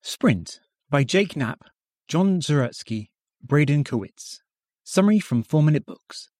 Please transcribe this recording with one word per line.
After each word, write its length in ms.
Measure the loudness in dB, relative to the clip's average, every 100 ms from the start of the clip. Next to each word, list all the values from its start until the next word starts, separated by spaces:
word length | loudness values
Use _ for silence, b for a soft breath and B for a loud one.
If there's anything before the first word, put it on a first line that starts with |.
| -14
Sprint 500 | -2 0 0 -4 -20 _ _ _
by 160 | -2
Jake 320 | 0 0 0 -4
Knapp, 280 | -8 -8 _ _ _ _ _
John 320 | 0 2 0
Zaretsky, 720 | 0 0 0 -6 -10 -10 -10 _ _ _
Braden 420 | -2 0 2 0
Kowitz. 560 | 0 -4 -6 _ -20 -20 _ _ _ _
Summary 380 | -4 2 4 2
from 220 | 2 -4
Four 200 | 0 2
Minute 220 | 4 2
Books 460 | -2 -20 _ -20 -20 _